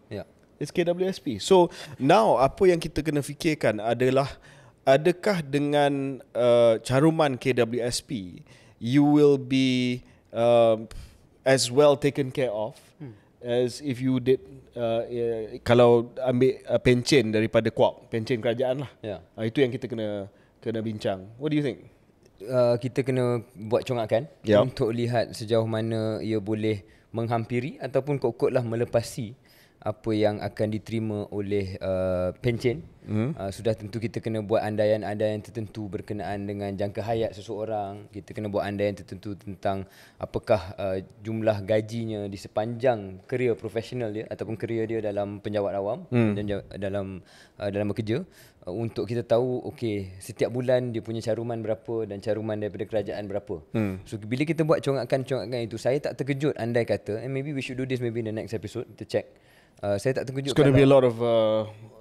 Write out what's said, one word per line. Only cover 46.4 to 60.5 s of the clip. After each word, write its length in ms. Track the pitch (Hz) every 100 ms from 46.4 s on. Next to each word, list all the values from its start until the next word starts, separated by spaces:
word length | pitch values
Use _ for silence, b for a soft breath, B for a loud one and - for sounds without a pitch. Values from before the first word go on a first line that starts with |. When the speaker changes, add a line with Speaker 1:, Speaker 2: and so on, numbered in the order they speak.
Speaker 1:
ja-, 220 | 104 98 - -
dalam, 480 | 98 101 95 95 - b b -
uh, 140 | 101
dalam 140 | 98 104
bekerja. 400 | 101 104 120 185 b b b -
Uh, 80 |
untuk 320 | 92 117 113 98
kita 160 | 117
tahu, 380 | 117 117 127 123 -
okey, 460 | - 117 104 95 92
setiap 340 | - 110 123
bulan 380 | 117 123 127 123
dia 100 | 113
punya 220 | - 113
caruman 400 | 113 110 117 113
berapa 420 | 107 110 - 113
dan 140 | 110 98
caruman 400 | 107 107 110 107
daripada 240 | 107 92
kerajaan 420 | 104 110 101 95 104
berapa. 320 | 98 - 90 -
Speaker 2:
Hmm. 300 | 117 104 92
Speaker 1:
So, 140 | - 110
bila 240 | 107 123
kita 240 | 151 156 156
buat 160 | 147
congakan-congakan 840 | 131 139 117 135 131 131 101 123
itu, 140 | 113 113
saya 240 | 120 139
tak 160 | - 117
terkejut 400 | 131 139 147 -
andai 240 | 117 120
kata, 400 | 113 101 - 104
and 80 | 123
maybe 240 | 135 139
we 80 | 139
should 160 | 123 131
do 80 | 131
this 160 | 127
maybe 180 | 120 113
in 80 | 110
the 60 |
next 180 | 107 98
episode, 320 | 107 104 113 - 104
kita 80 | 107
check. 200 | 107 - _ b b b b
Uh, 160 | 101
saya 160 | 101 131 135
tak 80 | 127
terkejut 240 | 131 135